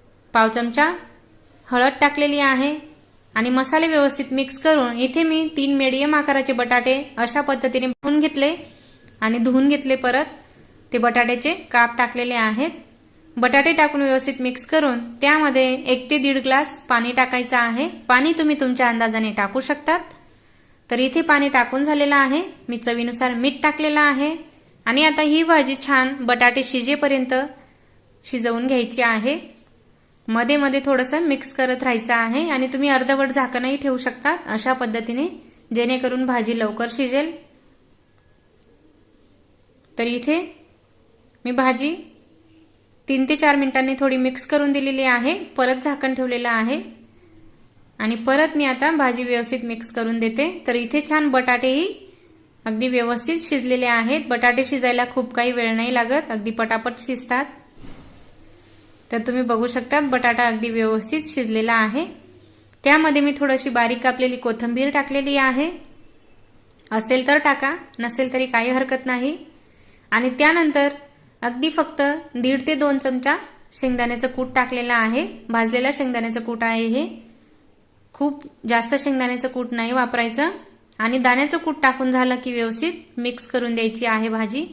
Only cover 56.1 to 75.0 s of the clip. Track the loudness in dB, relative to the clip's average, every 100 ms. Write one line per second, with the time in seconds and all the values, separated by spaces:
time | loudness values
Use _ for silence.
56.1 | 0 -2 -4 -4 -4 -2 -2 -4 -6 -6
57.1 | -4 -2 -2 -4 -10 -20 -20 -18 -18 -20
58.1 | -20 -20 -20 -20 -20 -20 -20 -20 -20 -8
59.1 | -6 -2 -2 0 0 0 -2 0 0 2
60.1 | 2 2 2 0 0 -2 0 0 0 -2
61.1 | -2 -2 -2 -2 0 2 2 2 -2 -6
62.1 | -10 -20 -20 -20 _ _ _ 4 4 6
63.1 | 4 2 2 0 0 0 0 0 2 0
64.1 | 0 0 0 -4 -2 -2 0 0 0 0
65.1 | -2 0 2 2 2 -2 -4 -16 -20 -20
66.1 | -20 _ -20 -20 -20 _ _ -6 -4 0
67.1 | 0 2 2 4 2 -2 -4 -10 -10 -6
68.1 | -2 -2 -2 0 0 0 0 0 -2 -2
69.1 | -2 -4 -6 -12 -20 -20 -20 -20 -20 _
70.1 | 0 0 2 4 4 2 2 0 -2 -12
71.1 | _ _ _ -8 -2 -2 0 -2 0 -2
72.1 | -2 -6 -4 0 0 0 0 2 0 0
73.1 | -2 0 -2 -4 -20 -16 -6 -2 0 -2
74.1 | -2 -4 -4 -2 -2 -2 -2 0 0